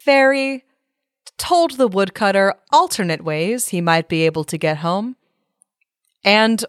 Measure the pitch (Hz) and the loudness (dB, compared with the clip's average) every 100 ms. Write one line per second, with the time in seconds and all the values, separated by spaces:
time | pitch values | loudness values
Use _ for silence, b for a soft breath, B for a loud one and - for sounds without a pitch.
0 | - 277 269 277 269 262 - _ _ _ | 2 4 4 2 -2 -6 -12 _ _ _
1 | _ _ - - - 349 330 262 247 190 | _ _ -20 -12 0 2 2 2 0 0
2 | 190 - 208 196 196 - _ 302 359 - | -2 0 0 2 0 -2 _ 2 2 -2
3 | 175 160 165 151 175 247 - 180 170 165 | -4 -4 -4 -4 -4 -4 -4 -2 0 0
4 | 160 165 160 160 151 160 156 151 165 190 | 0 0 0 -2 -6 -4 -4 -2 -4 -4
5 | 233 254 _ _ _ _ _ _ _ _ | -6 -12 _ _ _ _ _ _ _ _
6 | _ _ 196 214 220 226 | _ _ 0 2 2 0